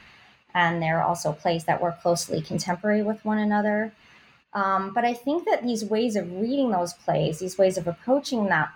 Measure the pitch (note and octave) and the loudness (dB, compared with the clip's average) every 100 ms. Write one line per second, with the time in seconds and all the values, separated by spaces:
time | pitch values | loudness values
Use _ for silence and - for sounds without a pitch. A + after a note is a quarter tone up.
0 | - - - _ _ F3+ E3+ E3+ D#3+ E3 | -20 -20 -20 _ _ 0 2 2 0 0
1 | - E3+ D#3 D3+ F#3 E3 D#3+ D3 F3 E3+ | 0 0 -4 -2 -2 0 0 0 0 0
2 | F3 E3+ - E3 D#3 E3 - F3 G#3 G#3+ | 0 0 -2 -4 -4 -4 -4 -2 0 2
3 | G#3 G#3+ G#3+ G#3+ G#3+ G#3 G#3 G#3 A3 - | 0 -2 -2 0 2 2 2 0 -2 -8
4 | - - - _ _ G3+ G3 F#3+ G3 A#3+ | -20 -20 -20 _ _ -2 0 0 0 0
5 | A#3+ A#3+ C#4 E4+ F#4 F4+ B3 A3+ G#3 G#3+ | 0 0 -2 -2 0 0 0 -2 0 0
6 | B3 G#3 F3 F3+ A#3 C#4 B3+ F3+ F3 - | 2 0 -2 -4 -2 0 2 2 -2 -4
7 | - D#3 D#3 D#3+ F#3 - F#3+ F3+ E3 E3+ | -2 0 0 -2 -4 2 2 2 -4 -4
8 | A#3+ C#4+ C#4 A#3+ G3+ D#3+ D3+ | 0 0 0 -2 2 2 0